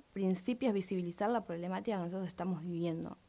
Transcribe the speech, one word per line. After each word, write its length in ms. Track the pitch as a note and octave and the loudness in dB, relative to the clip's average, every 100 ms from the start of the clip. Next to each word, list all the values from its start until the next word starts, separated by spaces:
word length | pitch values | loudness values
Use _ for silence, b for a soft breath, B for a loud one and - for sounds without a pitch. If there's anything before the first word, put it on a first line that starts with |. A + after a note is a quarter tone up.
| - | -10
principio 560 | G3 F#3+ F#3 - B3 C4 | 0 2 4 2 2 2
es 60 | |
visibilizar 560 | G3+ F#3+ F#3+ F3 E3+ G#3 | 2 0 0 -2 0 2
la 160 | A#3 F#3+ | 2 0
problemática 520 | E3+ F3 F#3 G#3+ G3 | -4 -2 -2 0 0
que 60 | |
nosotros 240 | F3 F#3+ F3+ | 0 -2 -4
estamos 340 | - F#3 E3+ | -2 -2 -2
viviendo 560 | F3 E3+ E3+ E3 D#3+ - | -2 0 0 0 -4 -10